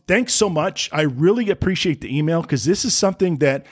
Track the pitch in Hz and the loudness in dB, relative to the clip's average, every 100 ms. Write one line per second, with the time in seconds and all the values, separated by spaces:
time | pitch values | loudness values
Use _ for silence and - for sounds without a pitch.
0 | - 190 247 - 208 156 175 - - 147 | -2 0 0 0 0 0 -2 -4 -6 -2
1 | 151 123 165 233 214 185 - 185 185 143 | 0 2 2 4 0 -2 -2 -2 -2 -4
2 | - 135 151 165 - 135 117 202 247 - | -4 -2 0 0 -2 -2 0 0 0 0
3 | 196 190 185 151 143 139 - | 0 0 0 2 0 0 -6